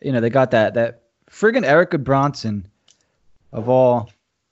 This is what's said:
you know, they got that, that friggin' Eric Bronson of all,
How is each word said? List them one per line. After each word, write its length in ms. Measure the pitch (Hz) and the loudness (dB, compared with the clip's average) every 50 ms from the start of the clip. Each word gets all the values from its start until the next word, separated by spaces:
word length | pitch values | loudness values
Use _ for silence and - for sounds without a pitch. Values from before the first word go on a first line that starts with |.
you 80 | - - | -8 -4
know, 100 | 131 120 | -2 -2
they 100 | 113 117 | -2 0
got 200 | 113 135 131 - | 0 0 0 2
that, 240 | 127 110 107 101 - | 2 0 0 0 0
that 280 | 120 117 117 117 _ _ _ _ _ _ _ | -2 -4 -4 -6 _ _ _ _ _ _ _
friggin' 340 | _ - 202 220 226 262 180 | _ -2 0 0 0 0 0
Eric 260 | 131 143 165 180 175 - 151 | 2 2 2 2 2 -2 -4
Bronson 640 | 135 131 135 135 139 143 135 - - 110 104 101 92 - _ _ _ _ _ _ _ _ _ _ _ _ _ _ _ _ | -2 0 0 0 0 -2 -4 -6 -8 -8 -8 -8 -10 -14 _ _ _ _ _ _ _ _ _ _ _ _ _ _ _ _
of 160 | - 117 110 123 | -12 -8 -2 0
all, 420 | 127 131 131 123 123 117 110 - _ _ _ _ _ _ _ _ | 2 4 4 4 2 0 -2 -8 _ _ _ _ _ _ _ _